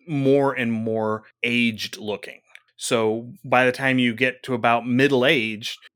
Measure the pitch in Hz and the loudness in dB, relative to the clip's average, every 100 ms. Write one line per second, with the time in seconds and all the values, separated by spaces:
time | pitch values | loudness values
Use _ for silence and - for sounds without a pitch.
0 | 170 143 135 143 135 131 117 113 113 110 | -6 0 2 4 2 0 -2 -2 -2 -2
1 | 110 110 - _ 120 120 117 104 - - | -2 -4 -8 _ -2 2 0 0 -8 -10
2 | 104 98 - - _ - _ - - 120 | -8 -8 -10 -18 _ -20 _ -12 -2 0
3 | 110 113 120 - 135 123 127 123 135 127 | 2 0 -6 -16 0 2 4 2 0 0
4 | 123 110 127 123 - 120 117 117 120 123 | 0 0 -2 -4 -6 0 2 2 0 2
5 | 139 131 131 151 110 107 113 - - | 4 4 4 2 -2 -6 -12 -14 -18